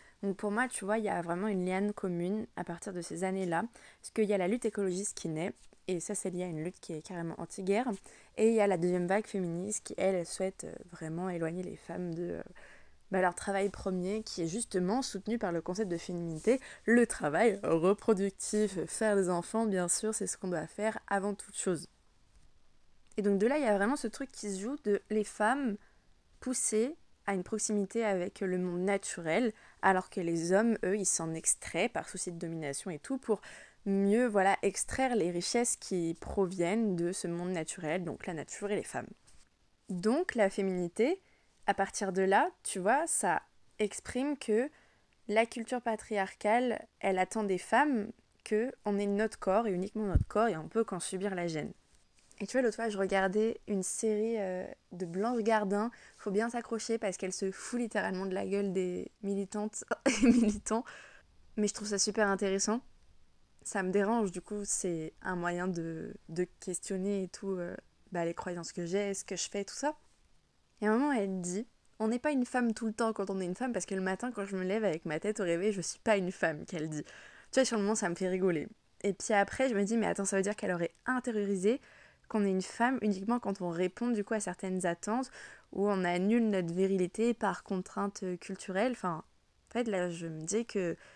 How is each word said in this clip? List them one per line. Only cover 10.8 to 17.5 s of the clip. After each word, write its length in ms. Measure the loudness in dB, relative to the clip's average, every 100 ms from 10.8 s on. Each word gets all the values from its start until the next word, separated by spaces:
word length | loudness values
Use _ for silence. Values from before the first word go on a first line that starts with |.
| -16
vraiment 380 | -10 -6 -4 -4
éloigner 340 | -2 -2 -4
les 140 | -6 -10
femmes 360 | -10 -6 -4
de, 200 | -4 -4
euh, 100 | -6 -8 -14 -20 -20 -20 -20 -4
bah, 120 | 2
leur 120 | 2
travail 360 | 2 -2 0 0
premier, 520 | -2 -2 -2 0 -2
qui 220 | -4 -4
est 40 | -2
justement 540 | -2 -2 0 2 0
soutenu 380 | -2 -6 -4 -2
par 120 | 0
le 120 | -2
concept 260 | -4 -2 -2
de 80 | -4
féminité, 600 | -4 -6 -4 -2 2 2 0 -8 4
le 220 | 6 6
travail 520 | 2 0 4 4